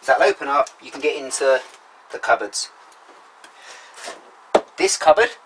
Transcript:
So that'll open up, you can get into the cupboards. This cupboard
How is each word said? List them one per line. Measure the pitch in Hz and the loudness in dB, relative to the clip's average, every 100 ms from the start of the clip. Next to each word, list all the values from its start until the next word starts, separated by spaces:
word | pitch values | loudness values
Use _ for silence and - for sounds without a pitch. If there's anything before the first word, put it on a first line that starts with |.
So | - | 0
that'll | - - | 2 2
open | 135 143 | 0 -2
up, | 143 139 - | -2 -2 -6
you | 131 | -20
can | 139 | -6
get | 147 143 | -4 -4
into | 135 - 139 131 - - _ _ _ | -8 -2 0 0 -2 -20 _ _ _
the | 117 | -12
cupboards. | - - 104 - - - - - _ - - _ - - - - - - - - - - - - - - | -2 -2 -2 -8 -10 -14 -20 -20 _ -20 -20 _ -20 -20 -20 -20 -20 -18 -16 -16 -20 -20 -2 -2 -2 -2
This | 381 - | -2 0
cupboard | - 156 233 - | 4 4 4 -2